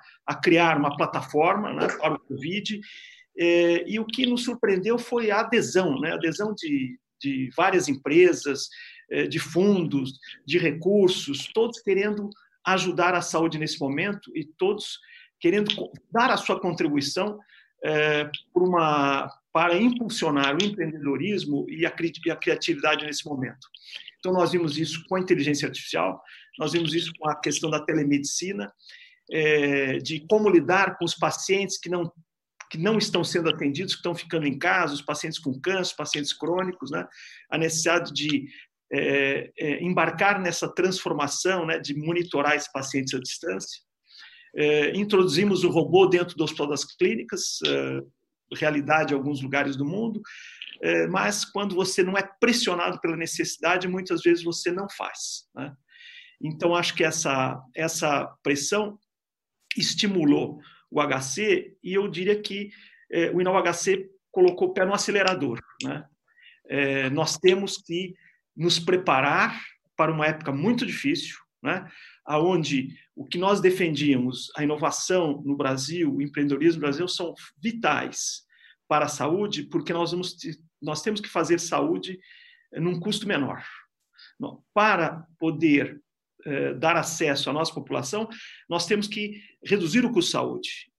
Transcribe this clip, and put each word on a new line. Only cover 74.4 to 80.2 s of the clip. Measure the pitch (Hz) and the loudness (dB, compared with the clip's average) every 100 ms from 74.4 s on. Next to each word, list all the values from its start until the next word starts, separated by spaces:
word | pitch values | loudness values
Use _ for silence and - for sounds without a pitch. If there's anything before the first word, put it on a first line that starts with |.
| - - | -10 -4
a | |
inovação | 147 151 151 - - 185 160 139 | -2 0 -2 -2 0 2 2 -2
no | 139 143 | -4 -2
Brasil, | 135 135 135 170 156 139 | -2 -2 -4 -2 0 0
o | |
empreendedorismo | 143 151 143 139 165 165 | -2 -2 0 4 4 4
no | 147 | 0
Brasil, | 139 180 | -2 -2
são | - 175 - - _ | -4 -6 -10 -18 _
vitais | 208 226 165 139 - - - - - _ - _ - | -6 -2 0 0 -2 -6 -8 -8 -14 _ -20 _ 0
para | 151 143 | 0 0
a | |
saúde, | - 143 185 208 147 | -2 -2 0 -2 -4
porque | 143 165 156 | -4 -4 -2
nós | 170 160 | -2 -2
vamos | 180 | -2